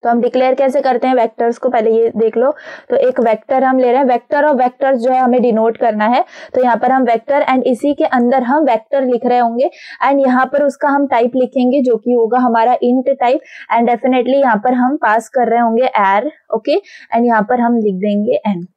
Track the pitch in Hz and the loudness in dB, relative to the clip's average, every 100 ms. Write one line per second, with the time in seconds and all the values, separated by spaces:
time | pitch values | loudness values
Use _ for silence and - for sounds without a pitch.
0 | 233 240 240 254 254 262 269 269 269 247 | 0 0 0 0 0 2 0 0 0 0
1 | 262 262 226 - 233 233 254 247 220 226 | 0 0 0 -2 -4 -2 -2 0 0 2
2 | 226 - 220 226 254 302 - - - 240 | 0 0 -2 0 -2 -2 -12 -20 -4 0
3 | 247 254 233 220 - 262 262 262 254 247 | 0 0 0 -2 -2 0 2 2 2 2
4 | 269 240 _ 294 294 262 247 254 269 269 | 2 0 _ 0 0 2 -2 -2 -2 0
5 | 240 254 254 247 240 220 226 226 233 214 | 0 0 2 2 2 2 0 0 -2 0
6 | 214 247 370 - - 254 254 226 247 262 | 0 0 -2 -10 -6 -2 0 0 0 0
7 | 247 226 - 277 302 262 254 233 294 285 | 0 -2 0 -2 0 0 0 -2 -2 -2
8 | 311 262 240 262 240 285 294 226 - 277 | 0 0 2 0 0 0 0 -2 -2 -4
9 | 262 240 247 247 233 233 285 - - - | -2 -2 0 0 0 0 -4 -4 -20 -4
10 | 262 277 269 254 262 285 285 269 294 277 | 0 2 2 2 0 0 -2 -2 -2 0
11 | 277 240 240 254 247 262 254 277 254 226 | 0 0 0 0 -2 0 0 0 0 -2
12 | 240 240 226 247 247 226 233 247 240 254 | 0 0 0 0 0 2 0 0 0 0
13 | 262 262 240 285 - - - 226 240 233 | 0 -2 0 -2 -4 -20 -4 0 0 0
14 | 254 254 247 277 277 214 247 247 247 294 | 0 0 0 0 2 0 0 0 0 0
15 | - 220 226 269 233 233 233 226 254 - | 0 0 -2 -2 0 0 0 0 0 0
16 | 196 196 262 - _ 226 254 320 - - | 0 0 -2 -10 _ -6 -2 -4 -4 -20
17 | - 233 240 226 208 247 233 240 214 185 | -6 -2 2 0 0 0 0 0 0 -2
18 | 208 202 214 202 - 185 175 | -2 -2 -2 -2 -4 -6 -8